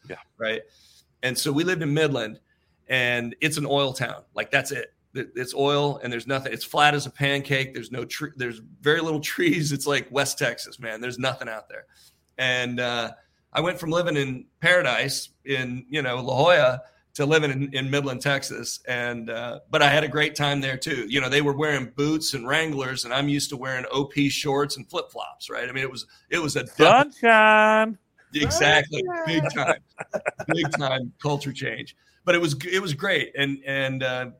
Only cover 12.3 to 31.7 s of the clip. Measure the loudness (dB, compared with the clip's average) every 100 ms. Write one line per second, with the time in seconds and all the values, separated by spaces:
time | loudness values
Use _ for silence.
12.3 | -4 0 0 -2 -2 -2 -2 -4 -8 _
13.3 | _ _ -2 -2 -4 -2 -2 0 -2 -2
14.3 | -6 -12 -2 4 4 4 0 -2 -4 -10
15.3 | _ -6 -4 -4 -8 -6 -4 -2 -2 -2
16.3 | 4 6 8 6 2 -8 _ _ -2 4
17.3 | 4 4 0 -2 -4 0 0 -2 -2 0
18.3 | -2 -4 -8 -8 -10 -6 -4 -4 -6 -8
19.3 | -8 -8 -10 -4 4 4 4 2 0 -2
20.3 | 0 0 0 -2 -4 -4 -4 -2 0 2
21.3 | 2 2 0 0 0 -4 -2 0 0 -2
22.3 | -4 -2 0 0 -4 -6 -6 -4 -2 0
23.3 | 0 -2 -6 -6 -6 -4 -2 -2 0 0
24.3 | 0 0 0 -2 -6 -8 -8 -8 -12 -14
25.3 | -14 -12 -8 -6 -6 -6 -8 -16 _ -6
26.3 | -2 -2 -4 -4 6 10 10 6 2 6
27.3 | 8 8 8 6 4 2 -4 _ _ _
28.3 | -2 0 4 4 4 2 -4 -4 -4 -2
29.3 | 0 0 -2 0 -2 _ -18 -10 -6 -8
30.3 | -8 -4 -2 0 -2 -2 -4 -6 -6 -4
31.3 | -4 -6 -8 -8